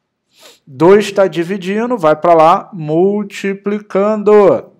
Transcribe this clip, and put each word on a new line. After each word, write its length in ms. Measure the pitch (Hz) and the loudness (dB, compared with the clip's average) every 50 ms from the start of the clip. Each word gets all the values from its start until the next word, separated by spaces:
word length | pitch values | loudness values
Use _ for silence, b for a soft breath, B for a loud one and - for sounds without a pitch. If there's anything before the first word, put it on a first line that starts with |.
| _ _ _ _ _ b b b b b b b _ | _ _ _ _ _ b b b b b b b _
Dois 460 | - 135 127 160 185 202 214 208 202 | -18 -4 0 4 4 4 4 2 0
tá 160 | 196 202 196 | -2 -2 -2
dividindo, 720 | 180 156 170 170 175 202 196 175 185 202 214 233 240 247 | -2 -2 -6 -6 -6 -8 -8 -8 -6 -6 -6 -4 -6 -4
vai 180 | - 156 156 151 | -2 0 0 0
pra 180 | 151 - 175 170 | 0 2 2 4
lá, 360 | 160 156 165 185 202 - - | 4 4 4 2 0 -2 -8
multiplicando. 1600 | 226 170 151 151 156 165 185 202 202 208 208 202 - - - 196 196 196 - 202 208 208 208 - - 190 202 214 220 214 196 208 214 208 202 170 127 98 - - _ | -14 -10 -8 -4 -2 0 0 0 -2 -4 -8 -10 -12 -8 -8 -8 -8 -8 -8 -8 -8 -8 -8 -6 -4 -2 -2 -2 -2 -2 2 2 4 4 4 4 2 0 -4 -10 _